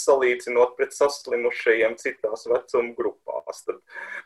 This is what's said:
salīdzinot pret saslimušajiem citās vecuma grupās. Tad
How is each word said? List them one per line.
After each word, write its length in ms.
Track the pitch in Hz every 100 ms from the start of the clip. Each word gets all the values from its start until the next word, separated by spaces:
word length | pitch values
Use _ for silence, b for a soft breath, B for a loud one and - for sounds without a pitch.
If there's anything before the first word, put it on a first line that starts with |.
salīdzinot 720 | - 135 127 123 123 120 123 -
pret 160 | 131
saslimušajiem 1040 | - 143 - 131 120 120 - 120 113 110 117
citās 480 | 135 - 107 110 113
vecuma 480 | 123 - 123 117
grupās. 720 | 117 107 - - - - - -
Tad 140 | - _ B B B